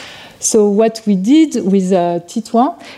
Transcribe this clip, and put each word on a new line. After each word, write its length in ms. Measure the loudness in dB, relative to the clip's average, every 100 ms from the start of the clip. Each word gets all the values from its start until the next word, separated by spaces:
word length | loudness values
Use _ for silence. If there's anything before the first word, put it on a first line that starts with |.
| -18 -20 -20 -10
So 300 | -2 2 2
what 320 | 2 0 -2 -2
we 80 | -2
did 400 | 2 2 2 0 0
with, 260 | 0 0
uh, 280 | 0 0 -4 -6
Titouan 520 | -10 -2 0 0 -4 -16